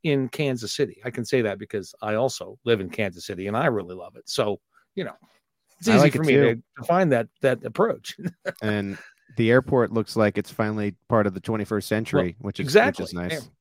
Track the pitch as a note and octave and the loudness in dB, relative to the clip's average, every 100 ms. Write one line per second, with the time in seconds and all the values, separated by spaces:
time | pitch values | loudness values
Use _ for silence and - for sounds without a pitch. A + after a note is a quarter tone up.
0 | E3 C#3 C3 - D3 B2+ G#2+ - B2+ - | 2 0 0 -2 -4 -2 -6 -2 -4 -4
1 | B2 B2 A2 C3 G#2+ G2 G#2 G#2 - - | -10 -8 -2 0 0 -4 -8 -8 -8 -10
2 | G#2+ G#2+ C3 - F#2 G#2 A#2+ A2+ F#2 - | -4 0 0 -4 -12 -8 0 0 0 -4
3 | G#2 F2 - F#2 F#2+ A2 C#3+ A2 F2 F#2 | -4 -4 -12 -8 -4 0 0 0 -4 -12
4 | E2+ - - - G#2+ G2 _ _ _ - | -16 -18 -8 -4 -2 -4 _ _ _ -8
5 | C#3+ - _ _ _ _ _ _ F3 E3+ | -8 -10 _ _ _ _ _ _ 4 6
6 | D3 C#3 D#3 C#3 A#2 A#2 _ - B2 F3 | 6 4 4 6 4 2 _ -14 0 2
7 | F3+ B2 A2 _ C3+ B2 A#2+ - A3 - | 4 2 0 _ 0 0 -4 -2 -2 -2
8 | - - F3 - - - G#2+ G#2 G2+ F#2+ | -8 -10 -10 -8 -12 -6 -4 -2 -4 -8
9 | - _ _ - A2+ B2 C3 C3+ A#2 A2+ | -14 _ _ 0 4 4 4 2 2 0
10 | G#2+ A#2 G#2+ G#2 - - G#2+ G#2+ G#2 F2+ | -2 2 2 2 -6 -4 -2 -2 -4 -6
11 | _ A#2 G#2 F#2 - A2 G2+ G#2+ - G#2+ | _ 2 2 -2 -6 -4 -2 -4 -2 -2
12 | A2+ F#2+ F2+ E2+ G#2 - C#3+ F3+ B3 - | 0 0 0 -6 -10 -6 2 4 4 -2
13 | - F2 F2 D#3+ B2 _ | -8 -6 -6 -8 -10 _